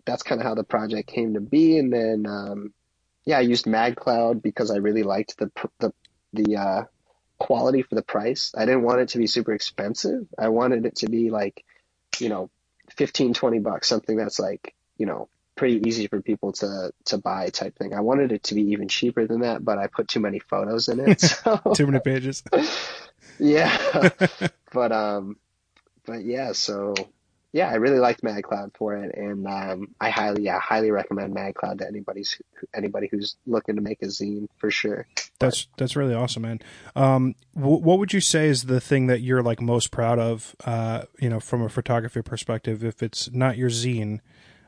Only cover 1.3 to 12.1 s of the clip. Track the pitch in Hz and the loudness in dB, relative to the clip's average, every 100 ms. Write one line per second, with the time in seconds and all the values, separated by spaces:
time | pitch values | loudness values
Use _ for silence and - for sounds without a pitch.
1.3 | 107 107 147 160 160 131 123 113 110 107 | -2 2 6 6 6 4 2 2 0 -2
2.3 | 101 101 101 104 - _ _ _ _ - | -6 -8 -10 -12 -16 _ _ _ _ 0
3.3 | 147 123 120 - 110 120 - - 117 117 | 4 4 2 2 2 2 0 0 2 2
4.3 | 117 107 - 110 104 101 110 98 95 107 | 2 -2 -2 -2 0 0 2 2 0 -4
5.3 | - 104 - - - 220 - _ _ _ | -6 -6 -6 -10 -4 -4 -4 _ _ _
6.3 | 107 107 104 98 95 - _ _ _ _ | -2 0 0 0 -2 -4 _ _ _ _
7.3 | - - 120 127 135 - 110 - 104 113 | -6 0 2 2 2 0 -4 -2 -2 -2
8.3 | 135 - - 113 131 117 120 127 123 110 | -2 -4 -2 2 4 4 2 2 0 0
9.3 | - 113 107 - - 104 123 - 269 202 | 0 0 -2 -4 -6 -6 -4 -4 -4 -6
10.3 | - 110 113 127 120 117 - 110 113 113 | -4 0 2 2 2 0 -2 -2 0 0
11.3 | 110 101 - - _ _ _ _ | 0 -2 -6 -16 _ _ _ _